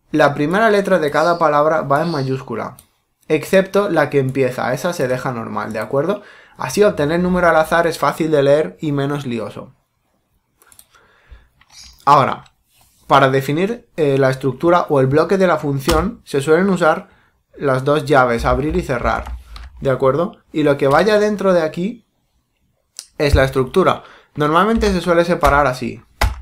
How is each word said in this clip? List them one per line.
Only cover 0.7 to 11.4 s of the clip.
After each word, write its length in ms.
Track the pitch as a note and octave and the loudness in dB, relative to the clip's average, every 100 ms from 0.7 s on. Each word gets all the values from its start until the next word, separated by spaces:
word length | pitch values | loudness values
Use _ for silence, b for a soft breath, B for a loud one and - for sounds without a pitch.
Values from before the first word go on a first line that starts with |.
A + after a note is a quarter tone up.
| G#3 F#3+ F#3 | 2 2 0
de 100 | D3+ | 2
cada 300 | D3 E3 E3+ | 0 0 2
palabra 440 | D#3+ D3 D3+ D#3 | 2 2 2 0
va 180 | C#3 C#3 | 0 -2
en 100 | E3 | 0
mayúscula, 640 | D#3 C3+ C3 - A2 G2 - _ _ _ _ - | -4 -4 -6 -6 -10 -10 -14 _ _ _ _ -4
excepto 600 | D#3 - F#3+ F#3+ G3+ G#3 | -4 2 0 2 0 0
la 200 | D#3+ C#3+ | 0 0
que 100 | C#3+ | 0
empieza, 540 | C3 C3+ B2 B2 A#2 | 0 0 -2 -2 -4
esa 180 | C3+ F3+ | -4 -4
se 160 | E3 C3 | -4 -2
deja 240 | B2+ C#3+ | -2 -4
normal, 400 | A#2+ A2 G#2+ A2 | -8 -8 -8 -6
¿de 80 | A2 | -8
acuerdo? 420 | A2+ C#3 E3 G#3 B B B - | -4 -2 -2 -6 B B B -10
Así 260 | C3+ D#3+ | -6 0
obtener 380 | G#3 D#3+ D3 E3+ | 0 0 -2 0
número 260 | F3+ F3+ E3+ | 0 2 2
al 80 | D#3+ | 2
azar 320 | D#3 E3+ E3+ | 2 0 0
es 100 | - | 0
fácil 320 | C#3+ D3+ D#3+ | -2 -2 0
de 140 | D3+ | 2
leer 340 | C#3 D3 E3+ - | 4 2 0 -6
y 100 | D#3+ | -6
menos 340 | C#3 C#3 C#3+ C#3 | -4 -4 -6 -6
lioso. 480 | A#2 G#2 - - _ _ _ _ _ _ _ _ _ _ - _ b b b b b | -8 -10 -14 -18 _ _ _ _ _ _ _ _ _ _ -20 _ b b b b b